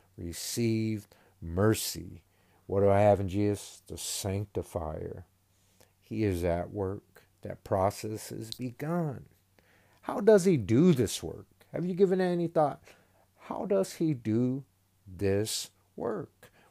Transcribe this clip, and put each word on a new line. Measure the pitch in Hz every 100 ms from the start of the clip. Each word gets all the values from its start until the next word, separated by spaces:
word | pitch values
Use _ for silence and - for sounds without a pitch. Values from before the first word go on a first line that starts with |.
| _ -
received | 87 82 - 117 117 110 110 107 - _ _ _
mercy." | 85 87 107 107 - 85 90 92 _ _ _ _ -
What | 98
do | 98
I | 98
have | 104 98
in | 98
Jesus? | 98 104 101 - - -
The | 87
sanctifier. | - - 101 98 107 - 82 90 78 82 85 92 - _ _ _ _ _ _ _
He | - 110
is | 107 87
at | 87 85 87
work. | 104 95 101 - _ _ _
That | 98 92
process | - 98 98 - 107 107 -
has | 110 110
begun. | - 123 - 147 175 156 104 - _ _ _ _ _ _ _
How | - -
does | 214 208
he | 185 151
do | 92 117 180
this | 139 98 -
work? | 82 - - _ _
Have | -
you | 180
given | 180 190 185
it | 180
any | 175 165
thought? | 165 143 147 - - _ _ _ _
How | - -
does | 190 196 185
he | - 165
do | 127 110 113 127 135 - _ _ _ 95
this | 87 98 98 110 - - _ _ -
work? | - - - _ - _ _